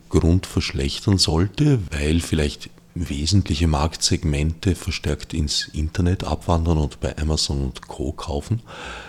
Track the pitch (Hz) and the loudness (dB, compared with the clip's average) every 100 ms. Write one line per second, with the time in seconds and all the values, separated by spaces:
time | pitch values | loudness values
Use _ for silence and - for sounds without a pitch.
0 | - 85 80 90 - - - 73 69 - | 0 2 4 2 2 -2 -2 -2 -2 -2
1 | - 95 - 78 98 - 147 131 82 73 | 2 2 4 2 2 2 4 4 0 -2
2 | 73 85 - 80 73 - - - - 85 | 2 2 2 0 0 -2 -14 -18 -12 -6
3 | 73 71 80 98 - 78 82 71 78 - | -4 -2 2 2 4 2 2 2 0 0
4 | - 90 80 71 78 80 101 87 - - | -2 0 0 0 0 0 0 0 -2 -4
5 | - 71 - 82 76 - - - 78 - | -2 -4 -4 -2 -2 -2 -4 -4 -4 0
6 | 87 92 - 73 - 85 82 78 73 - | 2 2 -2 -4 0 2 2 2 0 -2
7 | 65 65 78 76 - 69 67 - - - | -6 -4 -2 0 0 -2 -2 -6 -14 -8
8 | 65 - - 71 - 113 - - - - | -6 -6 -6 -6 -2 -4 -4 -14 -12 -12